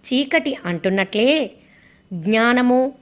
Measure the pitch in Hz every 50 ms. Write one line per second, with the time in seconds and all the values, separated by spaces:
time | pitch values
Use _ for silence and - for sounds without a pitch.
0 | - - 254 262 285 277 339 320 - 277 269 - - 175 175 156 - 190 190 196
1 | 190 190 - 208 233 262 302 311 254 - - - _ _ _ _ _ _ _ _
2 | _ - 190 170 156 202 220 220 226 240 247 247 247 247 247 254 262 277 269 -